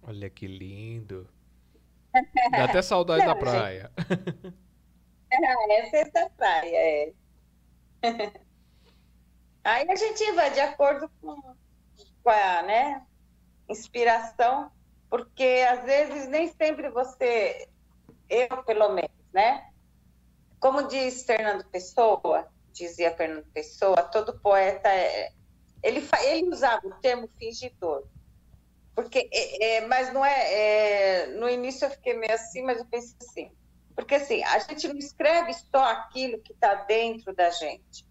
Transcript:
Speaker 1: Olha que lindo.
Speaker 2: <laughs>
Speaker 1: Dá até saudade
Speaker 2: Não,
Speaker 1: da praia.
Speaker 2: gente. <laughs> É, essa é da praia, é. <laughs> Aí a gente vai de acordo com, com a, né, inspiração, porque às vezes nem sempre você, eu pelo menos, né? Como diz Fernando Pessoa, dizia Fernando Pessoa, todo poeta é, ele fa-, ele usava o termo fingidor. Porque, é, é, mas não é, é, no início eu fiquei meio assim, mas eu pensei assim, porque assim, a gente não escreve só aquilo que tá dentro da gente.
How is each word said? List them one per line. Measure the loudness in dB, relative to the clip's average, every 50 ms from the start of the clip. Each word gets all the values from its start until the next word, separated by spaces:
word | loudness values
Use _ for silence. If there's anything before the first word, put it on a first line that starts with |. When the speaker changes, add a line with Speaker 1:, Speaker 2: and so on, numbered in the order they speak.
| _
Speaker 1:
Olha | -16 -14 -12 -12 -14
que | -14 -14 -14 -14
lindo. | -14 -14 -14 -16 -14 -14 -14 -12 -12 -14 -12 -12 -14 -14 -14 -16 _ _ _ _ _ _ _ _ _ _ _ _ _ _ _ _ 0
Speaker 2:
<laughs> | 0 0 0 0 0 0 2
Speaker 1:
Dá | 2 2 2
até | 2 2 0
saudade | 0 2 0 0 2 2 4 4 4
Speaker 2:
Não, | 4 2
Speaker 1:
da |
praia. | 0 0 0 0 0 0 -2 -6 -10 -14 -14 -10 -10
Speaker 2:
gente. | -4 -4 -4 -4 -4 -10 -12 -12 -14 -20 -20 _
<laughs> | _ _ _ _ _ _ _ _ _ _ _ _ _ _ 0
É, | 2 2 2 0 0 2 4 2 2
essa | 2 2 0
é | 0 0 2
da | 0 -2 -2 -2
praia, | _ _ 0 0 2 0 0 0 0
é. | 2 2 2 2 0 -2 -4 -6 _ _ _ _ _ _ _ _ _ _ _ _ _ _ _ _ _ -4
<laughs> | -4 -2 -2 -8 -8 -8 -16 _ _ _ _ _ _ _ _ _ _ _ _ _ _ _ _ _ _ _ _ _ _ _ _ _
Aí | 0 0 0 2 -2
a | -2
gente | -2 -2 -4 -2 -2 -2 -2 2
vai | 2 2 2
de | 2 0
acordo | 0 0 2 2 2 2 2 0 -6 -12 _ _
com, | -16 -16 -16 -16 -18 -20 -20 _ _ _ _ _ _ _ _ _ -20 _ _ _
com | _ 4
a, | 4 4 4 2 0 -2 -2
né, | 0 0 0 0 0 -4 -8 -12 _ _ _ _ _ _ _ _ _ _ _ _ _
inspiração, | -12 -12 -12 -12 _ 0 2 2 2 2 0 -8 -2 0 2 2 2 0 -4 -8 _ _ _ _ _ _ _ _
porque | -6 -6 -6 _ _ 0 2 2 4 4 4 2
às | 2 0 0
vezes | 0 2 2 2 0 -2 -10 -8 -4
nem | -2 -2 -2 -2
sempre | -2 _ 0 0 0 -2 -6 -6
você, | -4 -4 -4 -4 -4 _ -2 0 2 2 0 -2 -4 -6 -14 _ _ _ _ _ _ _ _ -20 -20 _ _ _
eu | 0 0 2 0 -2 -8 -2
pelo | -2 2 4 4 4
menos, | 2 0 -4 -6 _ _ _ _
né? | 0 2 4 4 2 0 -6 -18 _ _ _ _ _ _ _ _ _ _ _ _ _ _ _ _ _ _
Como | 2 2 2 2 -2 -2
diz | -4 -4 -4 -4 -6 -8 -2
Fernando | 0 0 0 0 -2 -4 -4 -8 _
Pessoa, | -10 -10 -10 -4 2 4 6 6 4 4 2 0 0 0 -2 -6 _ _ _ _ _
dizia | -12 -12 -12 -6 0 0 0 0
Fernando | 0 -4 -4 -4 -10 -12 -12 _
Pessoa, | -10 -10 -10 -6 0 2 4 4 4 2
todo | 2 -2 -4 -4 -4 -10 -2
poeta | 2 4 4 6 4 2 0 0 2 2
é, | 2 2 0 0 -2 -4 -8 -8 _ _ _ _ _ _ _ _ _ -4
ele | -2 -2 -2 -2
fa-, | -2 0 0 2 2
ele | 2 0 0 0 -2
usava | -2 0 0 0 0 0 -4
o | -8 -14
termo | -2 -2 -2 -2 -2 -6 -14 _ -14
fingidor. | -14 -12 -12 -12 -14 -14 _ _ -6 -4 -4 -6 -8 -12 _ -20 -20 _ _ _ _ _ -20 _ _ _ _ _ _ _ _
Porque, | -8 -8 -2 -2 -2 -2 0
é, | -4 -4 -4 -4 -2 -2 0 2 2 0
é, | 0 2
mas | 0 0 0 0 0
não | 0 2
é, | 2 2 2 0 0 2
é, | 2 2 4 4 4 4 2 2 2 2 2 2 0 -2 -4
no | -6 -4 -2 -2
início | -2 -2 -4 -6 -4 -4 -4
eu | -4
fiquei | -4 -6 _ -4 -4
meio | -2 -2 -2 -2
assim, | -2 -4 -8 -12 -8
mas | -4 -4 -4 -4
eu | -4
pensei | -8 -8 -8 -8 -10 -20 _
assim, | -20 -18 -14 -14 -14 -14 -18 _ _ _ _ _ _ _ -10
porque | -10 -2 0 0
assim, | 0 2 0 -2 -2 0
a | 2 0 0
gente | 0 -2 -10 -8 -8 -8
não | -6 -8
escreve | -10 -12 -8 _ 2 4 4 4 2 -2 -6
só | -12 -12 _ 2 2 4
aquilo | 4 2 -2 -6 -12 -8 -6 -6 -6 -6 -8
que | -10 -16 -4
tá | _ 2 2 2
dentro | 2 0 0 0 0 0 -2 -4 -8 -10 -12 -2
da | 2 2 2
gente. | 2 -2 -8 -8 -10 -12 _ _ -20 -20 _ _